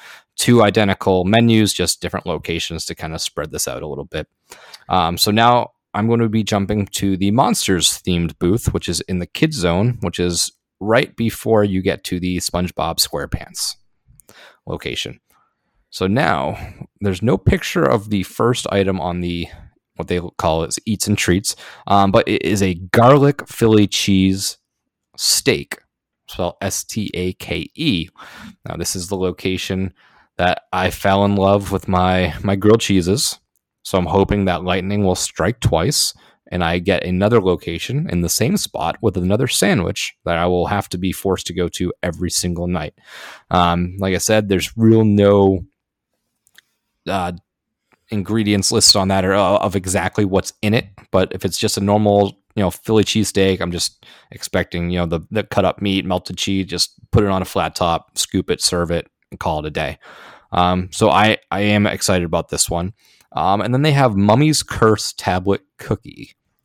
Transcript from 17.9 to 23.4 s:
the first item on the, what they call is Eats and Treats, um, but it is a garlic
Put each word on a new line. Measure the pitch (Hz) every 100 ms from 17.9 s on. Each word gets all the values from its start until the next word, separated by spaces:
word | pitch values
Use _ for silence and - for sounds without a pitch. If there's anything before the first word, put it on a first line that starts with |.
| 117 107
the | 104
first | 90 - 117 123 -
item | 101 95 95
on | 85 87
the, | 87 85 85 - - _ _ -
what | 85
they | 90 85 -
call | 85 80
is | 82 - -
Eats | 104 -
and | 101
Treats, | - 90 - - - - -
um, | 101 98
but | 104 -
it | 104
is | - 101
a | 95 90
garlic | 92 - 120 143 143 143